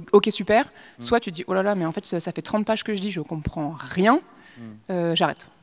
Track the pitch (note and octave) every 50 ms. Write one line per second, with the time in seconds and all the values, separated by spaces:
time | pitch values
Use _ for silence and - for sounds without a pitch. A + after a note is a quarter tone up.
0 | E3 - - G3+ G3 G#3+ - - F#3+ - G#3+ A#3 C#4+ - - - - - - -
1 | A#2+ A#2+ D#3+ A#3+ - G3+ E3 D#3+ - - F#3 F#3+ F#3+ G#3 G#3 F#3+ E3 D#3+ D#3+ G#3
2 | - - F#3+ E3+ - F3+ - - - - - G#3+ G#3 - A3 G#3+ - - G#3+ G3
3 | F#3 G#3 F3+ F3 D3+ - E3 D#3+ D3+ - - E3 D3+ C#3+ E3 C#3 - C3 - F3+
4 | F#3+ A3 C4 F4 - - - - - - - A#2+ A#2 A2+ G#2+ A2 _ - F#3+ F3
5 | E3+ E3+ E3 D#3+ F3+ D3 C#3+ - - - _ _